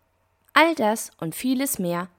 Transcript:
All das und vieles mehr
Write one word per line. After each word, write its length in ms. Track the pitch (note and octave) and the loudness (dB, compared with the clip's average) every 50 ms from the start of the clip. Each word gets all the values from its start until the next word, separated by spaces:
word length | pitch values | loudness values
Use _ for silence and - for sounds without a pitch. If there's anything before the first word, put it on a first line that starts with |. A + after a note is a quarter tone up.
| _ _ _ _ _ _ _ _ _ _ - | _ _ _ _ _ _ _ _ _ _ 4
All 220 | C#4+ D#4 E4+ D#4+ | 4 6 4 4
das 340 | - A3 G#3 A3 A3+ - - - - | 2 0 0 0 -2 -6 -12 -12 -10
und 140 | E3 D#3+ D#3 | -8 -8 -6
vieles 460 | - - B3+ C4 B3+ C#4 C4+ - - | -4 -2 -2 -2 -2 -2 -4 -4 -4
mehr 280 | F#3 F3 F3 E3+ F3+ - _ | -4 -4 -4 -4 -6 -10 _